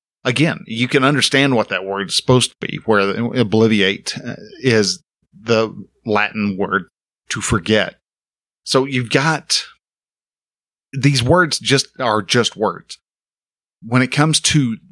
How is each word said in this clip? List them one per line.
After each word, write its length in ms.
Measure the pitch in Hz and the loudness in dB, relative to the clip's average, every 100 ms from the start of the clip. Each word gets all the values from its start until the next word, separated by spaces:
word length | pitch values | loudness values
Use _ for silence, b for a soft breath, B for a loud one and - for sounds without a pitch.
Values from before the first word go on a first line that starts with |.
| _ _ | _ _
again, 400 | 127 123 160 - - | -4 0 0 -2 -8
you 220 | 113 127 | -4 0
can 160 | 143 | 2
understand 500 | 131 143 - 135 139 | 2 2 2 2 2
what 140 | 120 104 | 2 0
that 160 | 92 | -4
word 240 | 95 98 92 | -4 -6 -4
is 80 | - | -4
supposed 340 | - 127 - | 2 2 2
to 60 | - - | -6 -10
be, 140 | 101 | -8
where 220 | - 107 98 | 0 0 2
the, 180 | 98 117 123 | -2 -4 -2
obliviate, 760 | 110 110 113 107 95 98 - - | 0 4 4 4 2 0 -6 -12
uh, 160 | 117 - 104 - | -12 -14 -16 -6
is 400 | 127 110 95 - _ _ _ - | 0 2 2 -2 _ _ _ -12
the 340 | 113 113 113 101 98 _ | -2 0 0 -4 -20 _
Latin 520 | 117 104 104 107 101 95 | -2 -2 -2 -2 -4 -2
word 320 | 92 95 85 _ _ _ - | -2 -2 -4 _ _ _ -12
to 100 | 110 | -8
forget. 560 | - 110 82 107 92 - _ _ _ _ _ _ | -2 -2 2 0 0 -6 _ _ _ _ _ _
So 200 | - 131 | -2 0
you've 260 | 139 127 120 | 0 -4 -2
got, 540 | 135 156 151 - - - _ _ _ _ _ _ _ _ _ _ _ _ | 0 0 -2 -4 -6 -6 _ _ _ _ _ _ _ _ _ _ _ _
these 300 | 131 135 135 | 0 2 2
words 360 | 120 175 165 - | 2 4 2 0
just 300 | 113 135 - - | 0 0 0 -4
are 220 | 123 107 | -2 0
just 340 | 90 123 110 - | 0 2 0 0
words. 420 | 104 85 - - _ _ _ _ _ _ _ _ | -4 -4 -12 -20 _ _ _ _ _ _ _ _
When 200 | 113 127 | -2 0
it 100 | 127 | 0
comes 280 | - 156 151 | 2 2 0
to 360 | - 156 127 110 _ | 0 0 0 -4 _